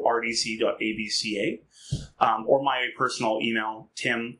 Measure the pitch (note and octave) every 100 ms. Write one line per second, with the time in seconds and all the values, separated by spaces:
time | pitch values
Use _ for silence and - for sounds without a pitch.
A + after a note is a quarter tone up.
0 | A#2 A#2 A2+ A2+ A#2 A2 A2 G2+ A2 G#2+
1 | G#2+ - A2 G#2 C#3+ - - - - -
2 | - - B2 A2 A2 C3+ C#3 B2+ B2 -
3 | B2+ - A#2+ A2 A2+ A2+ A2 A2 - -
4 | C3 A#2 A#2